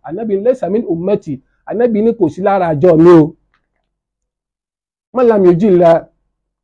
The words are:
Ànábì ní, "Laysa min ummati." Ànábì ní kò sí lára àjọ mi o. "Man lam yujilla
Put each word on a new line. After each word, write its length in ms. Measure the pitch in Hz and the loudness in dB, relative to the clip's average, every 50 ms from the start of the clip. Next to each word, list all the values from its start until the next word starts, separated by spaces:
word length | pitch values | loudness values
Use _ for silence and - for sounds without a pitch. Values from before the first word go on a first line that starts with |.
| - | -18
Ànábì 300 | 139 160 202 233 220 196 | -14 -12 -10 -8 -6 -6
ní, 80 | 196 208 | -2 -2
"Laysa 220 | 247 262 254 - 175 | -2 -2 -2 -4 -6
min 160 | 202 233 - | -6 -6 -4
ummati." 580 | - 165 165 175 190 208 196 - 160 135 120 _ _ _ _ _ | -6 -6 -6 -4 -4 -4 -4 -6 -10 -12 -12 _ _ _ _ _
Ànábì 320 | - 175 208 240 240 214 202 220 | -10 -6 -4 -4 -2 -2 -2 -2
ní 80 | 233 226 | -2 -2
kò 140 | 226 185 147 | -2 -4 -4
sí 120 | - 185 190 | -4 -4 -4
lára 240 | 202 196 190 180 170 | -2 -2 -2 -2 -4
àjọ 220 | 156 139 156 180 165 156 | -2 0 2 2 4 4
mi 120 | 165 175 | 6 6
o. 240 | 175 160 147 160 - _ _ _ _ _ _ _ _ _ _ _ _ _ _ _ _ _ _ _ _ _ _ _ _ _ _ _ _ _ _ _ _ _ _ _ - | 6 6 4 2 -4 _ _ _ _ _ _ _ _ _ _ _ _ _ _ _ _ _ _ _ _ _ _ _ _ _ _ _ _ _ _ _ _ _ _ _ -4
"Man 120 | 247 254 | 0 0
lam 180 | 233 220 208 190 | 2 2 2 2
yujilla 640 | 180 175 165 214 214 180 175 170 165 170 156 - - _ _ _ _ _ _ _ _ _ _ | 2 2 2 2 2 2 2 4 2 2 0 -2 -8 _ _ _ _ _ _ _ _ _ _